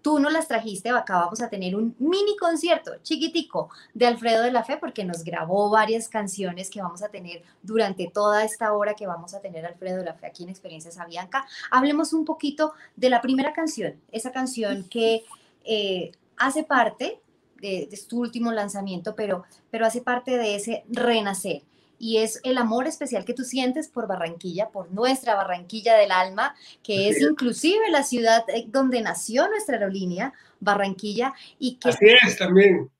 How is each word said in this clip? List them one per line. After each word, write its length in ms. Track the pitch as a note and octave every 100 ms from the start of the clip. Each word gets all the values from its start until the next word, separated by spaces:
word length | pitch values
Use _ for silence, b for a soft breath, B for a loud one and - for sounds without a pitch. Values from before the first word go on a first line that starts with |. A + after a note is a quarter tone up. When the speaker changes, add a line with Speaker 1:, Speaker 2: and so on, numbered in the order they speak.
Speaker 1:
Tú 160 | D4 D4+
nos 160 | C#4+
las 140 | D#4+ D#4+
trajiste, 420 | A3+ A3 F#3 A3+
acá 280 | B3 A3+ F3+
vamos 260 | E3+ A3+
a 60 | A#3
tener 240 | G3+ F#3
un 200 | G3 A3+ -
mini 360 | C#4 F#4+ G#4
concierto 640 | G4+ E4+ E4 E4+ E4 - -
chiquitico 680 | - D#4 D#4+ E4 D#4 F3 - b b
de 140 | G#3+ A#3+
Alfredo 340 | A#3 A#3 A3+
de 100 | A#3+
la 120 | B3
Fe, 140 | A3+ D4+
porque 280 | D4+ A3+
nos 180 | F#3 E3+
grabó 460 | E3 E3 D#3+ G3 G#3
varias 400 | A3 G#3+ A3+ A3+
canciones 640 | A3 G3+ G3+ F#3 F3 F#3+
que 100 | G#3
vamos 220 | F3+ F3+
a 60 | G#3
tener 340 | G3 F3 E3+ b b
durante 480 | F#3 A3+ G3+ F#3 E3+
toda 320 | G#3 G#3 G#3
esta 300 | A3 - A3
hora 220 | G#3 G#3
que 100 | G#3+
vamos 300 | G3+ E3+ F3
a 60 | G3
tener 220 | F#3+ E3
Alfredo 360 | E3+ E3+ F#3 F#3
de 60 |
la 100 | E3+
Fe 100 | E3
aquí 160 | - -
en 80 | F3
Experiencias 480 | F#3+ F3+ D#3+ E3 F3
Avianca. 480 | E3+ E3+ F#3 C4+ C4 B B
Hablemos 440 | B3+ C#4 D4 D#4+
un 120 | D#4+
poquito 480 | D#4 D#4 D4 D4 D#4 B B
de 160 | - B3+
la 100 | A#3+
primera 320 | B3+ C4 C#4+
canción, 480 | D4+ D#4+ A3+ E3 - _
esa 200 | A3+ B3
canción 580 | C4 B3+ A#3 G#3 G3 F#3
que, 340 | A#3 A3+ A3+ b b b _
eh, 480 | - G#3+ G3+ F3+ D#3+ _ _
hace 280 | - C4 C#4+
parte 580 | D#4 C4 G#3+ - D4+ A4+ _ _ _ _
de, 300 | G3+ F#3 -
de 100 | G#3 -
tu 120 | A#3
último 300 | A#3+ A#3 A#3
lanzamiento, 640 | A3 G3+ G3+ G3 F3+ F#3+
pero, 280 | G#3 G#3 F#3 b b _
pero 160 | A3+
hace 160 | A3+ A#3+
parte 340 | B3 B3 B3+ B3
de 160 | A3
ese 280 | G3+ G3+ A3+ -
renacer. 720 | A#3+ B3 A3+ G3+ F#3+ G3 D3+ _ _ _ _
Y 140 | A3+ A3
es 240 | A3 -
el 140 | B3+ B3+
amor 300 | A#3 A3+ C4+
especial 380 | - C#4+ G#3+
que 100 | -
tú 80 | A#3+
sientes 440 | A#3+ B3+ B3+ C4+ D4+
por 200 | B3 G#3+
Barranquilla, 640 | F3+ E3 E3+ F#3 E3+ A3
por 180 | G3+ F3
nuestra 460 | F#3+ B3 C4 A#3+
Barranquilla 600 | G3+ F#3+ F3+ F3+ A3 A3 A3
del 120 | G3+
alma, 460 | F#3 F#3+ G3 C4+ b b b
que 140 | -
Speaker 2:
Así 140 | G3 G3+
Speaker 1:
es 80 | -
Speaker 2:
es. 120 | C#4+
Speaker 1:
inclusive 640 | D4+ B3 - D#4 G#4 G#4+
la 100 | D4
ciudad, 420 | C4+ B3 A3+ A3+ A3+
eh, 180 | A3+ A#3
donde 340 | C4+ C4 A#3+
nació 440 | G3+ F3 - A#3+ F#4
nuestra 280 | G#4+ G#4
aerolínea, 580 | A3+ G3+ F#3+ F3+ F3 C4 b b b
Barranquilla, 760 | G3 G3+ G3 F#3+ G#3+ G#3 C4 B B _
y 160 | B3+
que 140 | - B3
Speaker 2:
Así 160 | - G#3 B3
es, 160 | G#3+ -
también. 500 | F#3 F#3 G3+ D#3+ C3